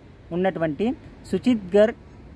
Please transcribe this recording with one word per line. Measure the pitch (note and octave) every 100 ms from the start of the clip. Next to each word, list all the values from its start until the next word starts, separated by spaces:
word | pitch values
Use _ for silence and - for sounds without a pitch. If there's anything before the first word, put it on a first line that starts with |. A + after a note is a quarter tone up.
| - - -
ఉన్నటువంటి | E3+ F#3+ E3 D#3+ C#3 A3 - - - -
సుచిత్గర్, | F#3 B3 A3+ F3+ G3+ A3 - - - -